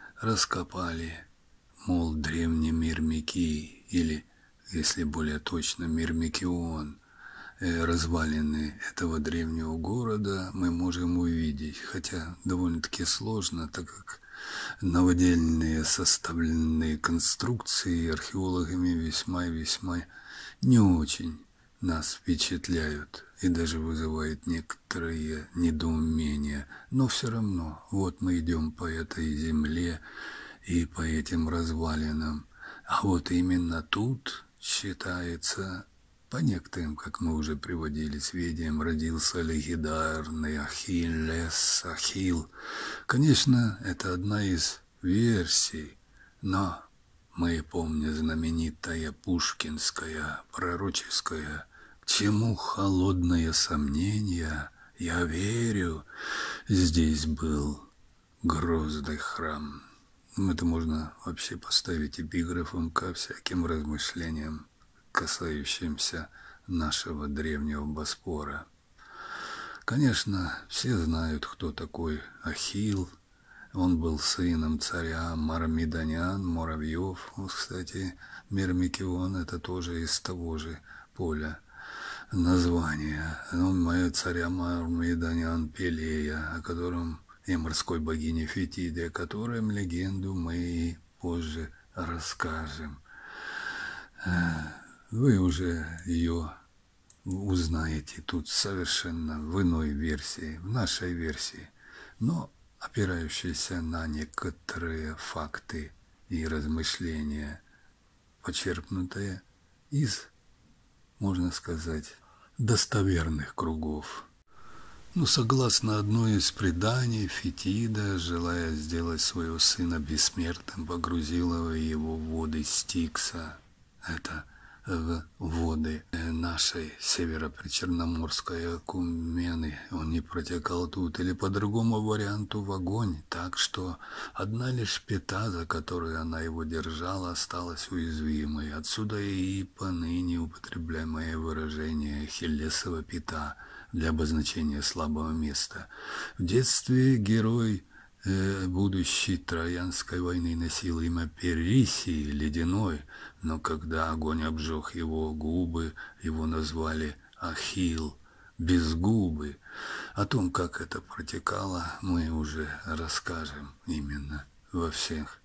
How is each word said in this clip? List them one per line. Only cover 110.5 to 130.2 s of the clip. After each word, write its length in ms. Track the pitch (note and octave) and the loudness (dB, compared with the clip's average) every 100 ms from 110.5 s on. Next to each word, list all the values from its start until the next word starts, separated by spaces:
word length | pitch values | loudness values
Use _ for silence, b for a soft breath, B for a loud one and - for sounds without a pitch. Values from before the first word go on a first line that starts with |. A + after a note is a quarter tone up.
| _ _ _ _ _ _ - | _ _ _ _ _ _ -2
можно 320 | G2 F2+ F2+ | 0 2 2
сказать, 640 | - - D#2+ E2 D#2 - - B B B - | 0 -4 -4 -2 -4 -6 -14 B B B 0
достоверных 1000 | A2+ G#2+ - G#2+ F#2+ E2+ D#2+ D2+ D2+ - | 4 4 4 4 4 4 2 -2 -4 -2
кругов. 720 | D#2+ D#2 D#2 D2+ - - - _ _ B B B B B B | -2 0 -2 -4 -6 -12 -14 _ _ B B B B B B
Ну, 120 | F3 D3+ | 2 4
согласно 720 | C3+ A2+ C3+ B2 - A2 G#2+ | 6 6 6 6 4 4 2
одной 380 | G#2 A2+ A2 G2+ | 4 6 6 6
из 160 | - | 4
преданий, 760 | - G2 E2+ G#2+ B2 B2 A2 F#2+ | 4 2 4 4 4 2 0 0
Фетида, 880 | - F2+ - F#2+ G#2+ A2+ G#2+ G2+ F#2 | -2 -4 -2 0 2 2 0 0 0
желая 540 | E2+ E2+ E2+ E2+ E2 | 0 0 0 0 0
сделать 460 | D#2 D#2 E2+ E2+ D#2+ | -2 -2 0 0 0
своего 400 | - F2+ E2 E2 | 0 0 -2 2
сына 400 | - - E2+ E2 | 2 4 0 0
бессмертным, 880 | C#2+ D#2 - F#2 E2 D#2+ - F#2 D#2+ | 0 2 2 2 -2 -4 -8 -8 -6
погрузила 840 | E2+ E2 E2+ D2+ E2+ F2 E2+ E2 | -4 -2 -2 0 0 2 0 -2
его 440 | D#2+ D#2+ D#2 D#2 D#2+ | -2 -2 -2 -2 -4
в 140 | D#2 | -4
воды 340 | D#2+ D#2+ D#2 | -2 -2 -2
Стикса. 920 | D2 - - C3 B2 - - E2+ D#2 - - - - - - | -2 -2 -2 -2 -2 -2 -4 -6 -10 -12 -20 -20 -20 -14 -8
Это 380 | D#2+ - D#2+ - B B B - | -6 -6 -8 -10 B B B -4
в 360 | E2+ E2 E2 - - | -2 0 -2 -6 -8
воды, 640 | E2+ E2 E2 D#2 D#2 D#2 - | -4 0 2 2 0 -4 -6
э, 200 | E2 E2 | -4 -2
нашей 640 | D#2+ E2+ E2 - E2+ D#2 - | -2 -2 0 0 0 -6 -4
северо-причерноморской 1800 | - - E2 D#2 D#2 - E2 - F2+ E2+ E2 E2 D#2 - - E2+ E2+ E2 | -2 0 0 -2 -4 -6 -4 -2 0 0 0 0 -2 -4 -4 -4 -4 -4
Акумены. 1000 | - F2+ E2+ E2+ E2 E2+ F2 E2 D#2 D2 - | -4 -2 -2 -2 -2 0 0 0 -2 -6 -8
Он 180 | F2 D#2+ | -4 -2
не 120 | E2 | -2